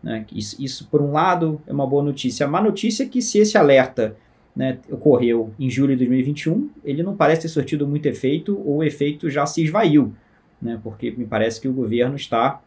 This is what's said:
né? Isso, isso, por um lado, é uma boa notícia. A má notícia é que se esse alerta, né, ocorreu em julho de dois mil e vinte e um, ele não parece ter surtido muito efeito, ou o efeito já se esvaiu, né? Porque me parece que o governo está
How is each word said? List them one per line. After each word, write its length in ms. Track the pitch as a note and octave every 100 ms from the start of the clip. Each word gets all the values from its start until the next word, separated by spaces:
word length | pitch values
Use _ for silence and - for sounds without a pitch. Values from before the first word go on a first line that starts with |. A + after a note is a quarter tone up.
né? 240 | A#2 A2+ G#2+
Isso, 240 | G#2+ G#2 -
isso, 240 | C#3 - -
por 140 | D3+
um 80 | C#3+
lado, 500 | D3 F3 F3 D#3+ D#3 -
é 60 |
uma 140 | C#3 C3+
boa 160 | C#3+
notícia. 440 | C#3+ C3+ B2+ - C#3
A 20 |
má 140 | D#3
notícia 400 | G#3+ G3+ G#3+ A3
é 40 | C4+
que 140 | B3+
se 200 | A#3+ G#3
esse 180 | G#3+ G#3
alerta, 580 | D3+ C3+ B2+ - A2 G#2+ _ _ _
né, 240 | - C3 B2+ -
ocorreu 640 | C3+ D3+ B2 B2 A#2 A2 G#2+
em 100 | C3
julho 260 | A#2+ C#3
de 40 | C3
dois 100 | B2
mil 100 | B2+
e 20 |
vinte 200 | C3 C#3+
e 80 | -
um, 200 | F#3+ D4 -
ele 180 | - C#3+
não 140 | F3+ G3+
parece 260 | D3 D#3+
ter 60 | E3
surtido 380 | D#3+ C#3 D3+ C#3+
muito 200 | D3 D3+
efeito, 500 | - C3 D3+ D#3+ G3+
ou 140 | - C#3+
o 60 |
efeito 440 | D#3 D3 D3 D3+ E3
já 160 | C#3 D3
se 160 | -
esvaiu, 520 | D#3+ F#3 G#3 D3 A#2 G#2 _ _ _ _
né? 180 | A#2 A#2
Porque 280 | A2 G#2 A#2
me 160 | A2+ A#2
parece 340 | G#2+ A2 A2+
que 80 | C3+
o 40 |
governo 440 | C3 A#2 A#2 A#2+ C#3
está 460 | - A#2 B2+ -